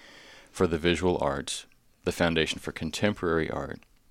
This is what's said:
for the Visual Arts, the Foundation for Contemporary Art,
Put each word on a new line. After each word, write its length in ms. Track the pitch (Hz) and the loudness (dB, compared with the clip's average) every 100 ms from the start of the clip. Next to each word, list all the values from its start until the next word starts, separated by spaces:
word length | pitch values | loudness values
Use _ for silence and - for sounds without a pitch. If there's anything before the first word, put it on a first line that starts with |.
| - - - - - | -20 -20 -20 -20 -8
for 140 | - 90 | 0 2
the 140 | 80 | 2
Visual 400 | 87 80 92 85 | 2 2 2 2
Arts, 460 | 71 69 - - - _ _ _ 90 | 0 -2 -6 -10 -12 _ _ _ -4
the 60 | |
Foundation 460 | - 85 80 78 - | 2 2 4 0 -2
for 140 | - | -8
Contemporary 800 | - 80 - 104 101 87 82 78 | -8 -6 0 0 0 0 2 0
Art, 300 | - 139 - - _ _ | -4 -6 -10 -18 _ _